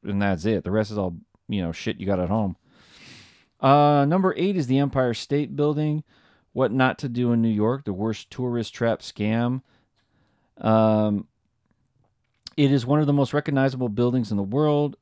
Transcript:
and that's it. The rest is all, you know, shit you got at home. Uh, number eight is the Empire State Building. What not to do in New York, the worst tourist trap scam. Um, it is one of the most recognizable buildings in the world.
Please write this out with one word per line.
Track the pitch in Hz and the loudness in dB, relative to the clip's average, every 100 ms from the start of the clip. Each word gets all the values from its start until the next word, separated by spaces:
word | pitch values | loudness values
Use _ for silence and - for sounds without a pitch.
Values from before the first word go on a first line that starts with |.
and | - 98 | -4 -2
that's | 101 92 92 | 0 0 0
it. | 104 | -2
The | - | 0
rest | 104 107 | -2 -2
is | 104 | -4
all, | 92 85 _ _ - | -4 -6 _ _ -8
you | 104 | -4
know, | 85 | -4
shit | 82 - - | -6 -8 -6
you | 95 | -4
got | 95 | -2
at | 87 | 0
home. | 107 101 - _ _ _ - - - - _ _ _ | -2 -2 -6 _ _ _ -20 -20 -20 -20 _ _ _
Uh, | 139 143 147 147 143 | 4 6 6 4 2
number | 180 190 - | 2 0 0
eight | 190 190 | -2 -2
is | 127 | 0
the | 135 | 0
Empire | 143 131 127 | 2 0 -2
State | 113 - 143 147 139 | -2 -4 -4 -4 -2
Building. | 147 147 151 151 - _ _ _ _ | -2 0 -2 -4 -6 _ _ _ _
What | - 127 | -2 0
not | 127 127 - | 2 0 0
to | 143 | -6
do | 120 123 | -2 2
in | 120 | 2
New | 113 | 2
York, | 104 107 135 143 | 2 0 -2 -6
the | |
worst | 92 110 107 - | -4 -4 -6 -10
tourist | - 127 120 110 | -8 -4 -4 -6
trap | - 117 110 | -4 -2 -2
scam. | - - 107 113 120 131 _ _ _ _ _ _ _ _ _ _ | -6 -4 -2 0 -2 -4 _ _ _ _ _ _ _ _ _ _
Um, | - 113 110 107 107 104 - _ _ _ _ _ _ _ _ _ _ _ - - | 2 4 4 4 2 -2 -6 _ _ _ _ _ _ _ _ _ _ _ -12 0
it | 143 | 2
is | 139 | 2
one | 120 151 | 2 2
of | 147 | 2
the | |
most | 143 135 | 2 2
recognizable | 147 147 139 135 131 123 | -2 -2 0 0 0 -4
buildings | 104 120 127 107 | 0 0 0 -2
in | 104 | -2
the | |
world. | 98 127 151 147 147 - | -2 0 2 2 0 -6